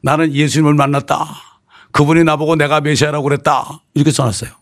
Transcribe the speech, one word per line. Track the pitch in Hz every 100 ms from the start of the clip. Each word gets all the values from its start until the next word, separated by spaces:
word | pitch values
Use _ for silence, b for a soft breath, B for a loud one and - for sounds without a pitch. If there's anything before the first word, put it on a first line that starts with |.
나는 | 135 156 160
예수님을 | 143 151 147 151 147
만났다. | 139 143 139 147 147 143 - _ _ b b
그분이 | - 147 165
나보고 | 165 151 156 165
내가 | 143 156
메시아라고 | 147 139 151 147
그랬다." | 139 143 - 139 - 156 _
이렇게 | 147 143
써놨어요. | 135 127 98 - -